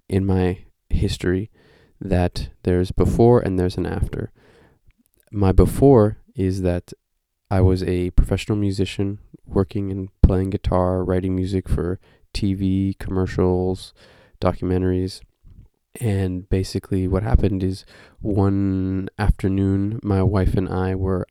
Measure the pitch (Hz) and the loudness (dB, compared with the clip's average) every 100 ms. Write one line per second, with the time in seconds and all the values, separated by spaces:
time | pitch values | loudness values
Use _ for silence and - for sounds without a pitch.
0 | - 95 98 92 92 92 - _ - - | -4 0 2 2 0 -2 -10 _ -4 -2
1 | 104 - 92 92 110 _ _ _ _ _ | -2 -2 -2 -2 -4 _ _ _ _ _
2 | 98 92 90 - - - 90 90 92 - | -2 0 0 -4 -10 -6 -2 0 0 0
3 | 90 87 117 120 - 92 90 90 85 90 | 0 4 6 4 2 0 -2 -2 -6 -4
4 | - - 90 _ _ _ _ _ _ _ | -6 -6 -10 _ _ _ _ _ _ _
5 | _ _ _ 104 95 92 90 - 135 127 | _ _ _ 0 2 4 2 4 6 6
6 | 104 107 - - 95 95 92 87 - - | 4 0 -12 -4 -4 -2 -2 -4 -6 -18
7 | _ _ _ _ - 95 92 92 92 90 | _ _ _ _ -4 2 4 2 0 -2
8 | 90 - - 98 - 104 101 95 92 - | 0 0 2 0 -2 -2 -2 -2 -4 -4
9 | 98 104 - - - 101 98 104 98 98 | -6 -8 -16 -20 -4 -2 0 -4 -6 -6
10 | 95 - - 92 95 98 - 92 90 92 | -10 4 4 4 0 -2 0 2 2 0
11 | 90 92 92 92 92 98 - - 85 95 | 0 0 0 -2 -2 -2 0 -2 -2 -6
12 | _ _ _ - 101 95 95 95 98 - | _ _ _ -4 -2 0 0 0 -2 -4
13 | - 92 92 - 92 90 92 95 - - | -4 -2 0 2 2 2 -2 -4 -10 -20
14 | - - _ _ 92 - 90 92 92 92 | -20 -20 _ _ -2 -2 -2 0 0 0
15 | 92 - - _ - - - _ _ - | -2 -8 -18 _ -20 -20 -20 _ _ -6
16 | 113 98 92 92 95 95 95 95 - 95 | -2 0 -2 -4 -4 -4 -2 -6 -4 -2
17 | 92 92 107 120 98 95 92 95 - - | 0 0 2 2 2 0 -2 -4 -12 -20
18 | - - 110 101 98 98 98 95 95 95 | -20 -10 -2 0 2 0 0 -2 -2 -4
19 | 95 - 101 - 98 98 98 98 101 117 | -6 -2 -2 0 -2 0 0 0 -2 -4
20 | 104 98 95 98 95 98 90 92 92 95 | -2 0 2 2 2 0 -2 -2 -2 -2
21 | 92 92 - | -2 -2 -4